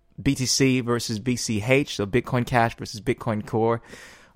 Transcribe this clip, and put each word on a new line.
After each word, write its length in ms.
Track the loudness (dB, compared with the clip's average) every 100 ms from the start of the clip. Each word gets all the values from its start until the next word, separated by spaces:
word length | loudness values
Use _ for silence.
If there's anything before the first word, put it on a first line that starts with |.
| _ -4
B 120 | 0
T 120 | 0 0
C 340 | 2 4 4
versus 380 | 2 -2 -2 -4
B 180 | -2 -2
C 260 | -2 -2
H, 340 | 2 2 2 -2
so 100 | 0
Bitcoin 400 | 0 0 0 0
Cash 280 | 2 2 0
versus 260 | -10 -6
Bitcoin 440 | -4 -2 -2 -4 -2
Core. 360 | 0 0 0 -6 -20 -20 -20 -16